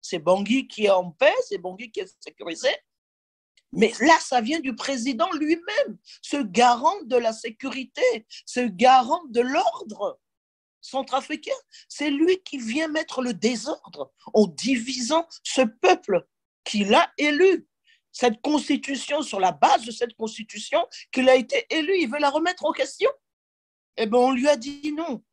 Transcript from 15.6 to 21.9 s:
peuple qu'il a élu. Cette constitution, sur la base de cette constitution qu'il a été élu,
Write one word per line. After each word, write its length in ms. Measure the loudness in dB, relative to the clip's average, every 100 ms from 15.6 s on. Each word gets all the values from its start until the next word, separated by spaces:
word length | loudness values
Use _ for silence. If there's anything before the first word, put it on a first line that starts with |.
peuple 640 | 0 2 2 2 2 -2 -2 _ _ _
qu'il 320 | -6 -4 2
a 160 | 4 2 0
élu. 500 | -2 4 4 2 _ _ _ _ _
Cette 300 | 0 0 0
constitution, 800 | -2 -2 0 -4 -2 -8 -4 -4
sur 180 | -4 -2
la 100 | -2
base 360 | 2 4 4 0
de 40 |
cette 240 | -8 -8
constitution 720 | _ -10 -10 -14 -14 -2 -2 -2 -8 -8
qu'il 200 | 2 6
a 60 | 4
été 280 | 4 -6 -2
élu, 240 | -4 0